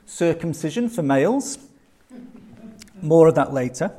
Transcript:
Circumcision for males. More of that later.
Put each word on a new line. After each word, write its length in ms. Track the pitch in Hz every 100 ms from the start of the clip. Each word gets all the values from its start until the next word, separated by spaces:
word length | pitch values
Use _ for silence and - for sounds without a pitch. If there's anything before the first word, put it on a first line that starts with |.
| -
Circumcision 840 | - 170 165 165 156 156 233 240
for 120 | 226
males. 560 | 139 135 175 269 - - - _ _ _ _ 254 - - - - - - - -
More 260 | 156 165 160
of 80 | 151
that 180 | 131
later. 380 | 135 127 - 190